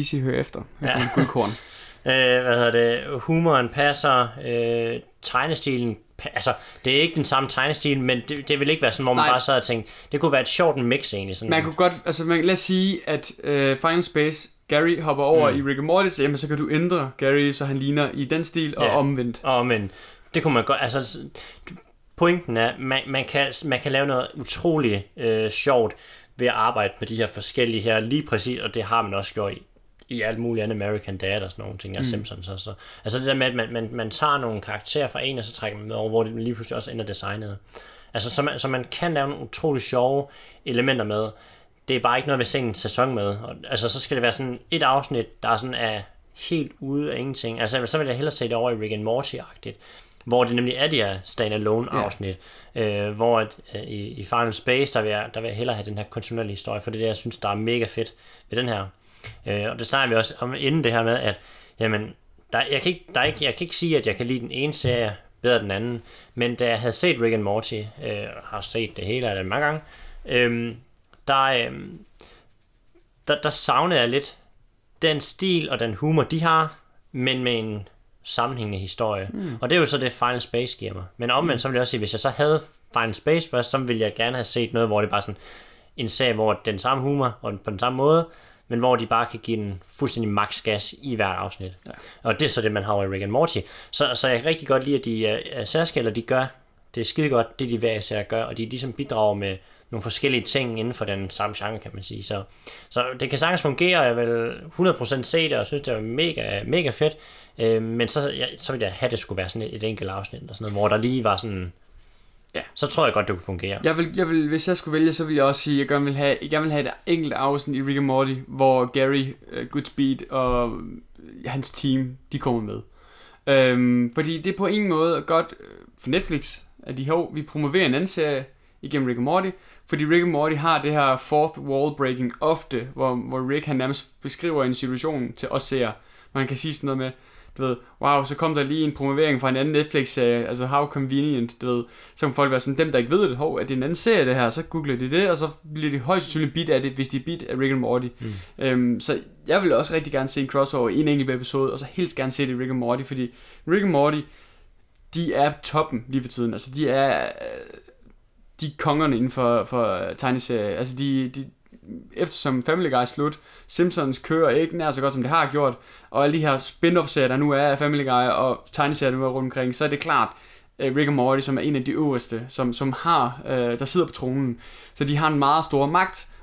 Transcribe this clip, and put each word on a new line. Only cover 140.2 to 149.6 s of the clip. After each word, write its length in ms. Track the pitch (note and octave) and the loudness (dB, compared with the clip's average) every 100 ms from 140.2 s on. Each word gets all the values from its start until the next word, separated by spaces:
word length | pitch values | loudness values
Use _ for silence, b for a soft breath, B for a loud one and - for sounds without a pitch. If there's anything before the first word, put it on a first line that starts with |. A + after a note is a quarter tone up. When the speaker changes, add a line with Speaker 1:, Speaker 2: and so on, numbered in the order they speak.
| A#2+ A#2+ A2+ | 4 4 0
Speaker 1:
altså 180 | B2 B2+ | -4 0
how 200 | C#3+ C#3+ | 0 0
convenient", 640 | C#3+ C3 C#3 D3 C3 A#2+ - | -2 0 0 2 0 -2 -4
du 60 | B2+ A#2+ | -2 -2
ved. 80 | A#2 B B - | -2 B B -2
Så 100 | D3 | -2
kan 80 | C3+ | 2
folk 160 | C#3 | 2
være 80 | B2+ | 2
sådan, 180 | C#3 C#3 | 0 0
dem 140 | D#3+ | 2
der 80 | B2+ | 2
ikke 120 | A#2+ | 2
ved 180 | F#3+ F3+ | 2 2
det, 80 | B2 | 0
"Hov, 180 | D3+ C3 | -2 -2
er 80 | |
det 80 | B2+ C3 | -2 -2
en 60 | |
anden 120 | C3+ E3+ | 0 0
serie 300 | A#3 G#3 B2+ | 4 4 4
det 100 | B2+ | 4
her?" 140 | A#2 | 2
Så 140 | D#3+ | 0
googler 320 | - E3 C#3+ B2 | -4 -4 -2 -2
de 160 | B2+ | 0
det, 180 | E3 G3 | 2 4
og 80 | D#3 | 2
så 120 | D#3 - D3+ | -2 -6 -12
bliver 180 | D3+ D3+ | -4 -2
de 80 | C#3 | -2
højst 260 | B2 F#3 - | 0 0 0
sandsynligt 280 | D#3 C#3+ | -2 -2
bidt 160 | E3 D#3 | -2 2
af 120 | C3 | 2
det, 100 | C3+ | 2
hvis 160 | C3 C3 | -2 -4
de 100 | C3+ | -4
er 40 | D#3+ | -4
bidt 180 | E3+ | -8
af 120 | - B2+ | -6 -2
Rick 120 | C3+ | 0
and 80 | C3 | 2
Morty. 280 | A#2 B2 B2 B | 2 0 -2 B
Speaker 2:
Mm. 140 | A2+ G2 B - | -10 -10 B -4
Speaker 1:
Øhm, 400 | C3+ B2+ B2 A#2 | 2 4 4 2
så 200 | - C#3 - - - | 0 -4 -6 -12 0
jeg 160 | F#3 | 2